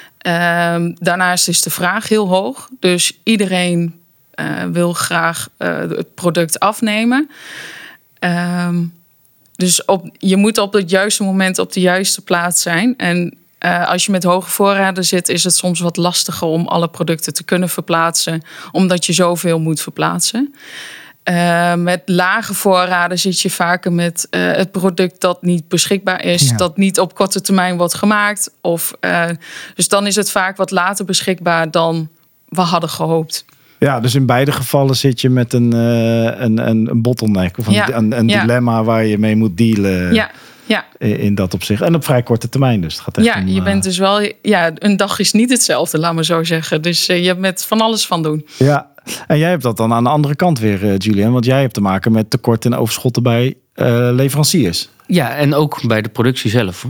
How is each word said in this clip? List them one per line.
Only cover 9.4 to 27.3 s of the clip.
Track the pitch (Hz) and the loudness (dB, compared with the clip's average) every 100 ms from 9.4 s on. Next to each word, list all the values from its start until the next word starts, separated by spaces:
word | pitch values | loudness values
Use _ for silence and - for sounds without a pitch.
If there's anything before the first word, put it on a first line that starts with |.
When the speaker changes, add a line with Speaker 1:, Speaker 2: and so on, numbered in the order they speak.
| _ - | _ -4
Speaker 1:
dus | 180 - | -2 0
op, | - 190 175 - | 0 -2 -4 -4
je | 190 190 | 0 2
moet | 208 226 | 2 2
op | 202 | 0
het | 208 170 | 0 2
juiste | 190 208 - | 0 0 -2
moment | 190 190 185 185 | 0 0 0 0
op | 185 | -4
de | 190 | 0
juiste | 180 185 190 - | 2 2 0 -4
plaats | - 175 175 175 | -2 -2 0 -2
zijn. | 175 170 240 - | 0 0 0 0
En, | 175 175 175 - _ - | -2 0 -2 -8 _ -6
eh, | 175 175 175 | -2 0 0
als | 180 - | 0 0
je | |
met | 190 | 0
hoge | 175 185 185 | 2 0 0
voorraden | - 202 196 190 185 | 0 2 2 0 0
zit, | 175 180 - | -2 0 0
is | 175 | 0
het | 185 - | 0 0
soms | 180 170 | 0 -2
wat | 170 170 | -2 0
lastiger | 175 175 - 156 165 | 0 -2 -4 -4 -2
om | 165 - | -2 0
alle | 175 165 | 0 -2
producten | - 165 160 - | -2 -4 -2 -4
te | - | -8
kunnen | - 180 175 | -2 0 0
verplaatsen, | - 165 165 165 165 - 160 - - - | -4 -2 0 0 -2 -2 -4 -8 -18 -4
omdat | - 185 180 - | 0 2 2 0
je | |
zoveel | 165 175 175 180 165 | 2 2 2 0 0
moet | 160 156 | 0 -4
verplaatsen. | - - 156 175 - 226 277 - - - - - - - | -6 -4 -2 -2 -2 -2 -4 -6 -20 -18 -18 -20 -20 -10
Eh, | - 175 175 170 175 | -2 0 2 2 2
met | 175 175 180 - | 2 0 -2 0
lage | 175 180 220 214 | 0 2 0 -4
voorraden | 196 202 185 180 180 175 180 | -2 2 2 2 0 0 0
zit | 190 175 | -2 -2
je | 190 | -2
vaker | - 170 180 185 | -2 0 0 0
met, | 170 170 170 - | 0 -2 -4 -6
eh, | 175 180 | -2 0
het | 180 190 | 0 -2
product | 190 190 175 185 - | 0 0 0 -2 0
dat | 185 175 | -2 0
niet | 180 175 - | 0 -2 0
beschikbaar | 175 - 196 190 185 | -2 0 -2 -2 -2
is, | 180 175 135 | 0 2 2
Speaker 2:
Ja. | 120 | 2
Speaker 1:
dat | 180 185 | 0 2
niet | 196 190 | 0 2
op | 180 | 0
korte | - 196 | 0 -2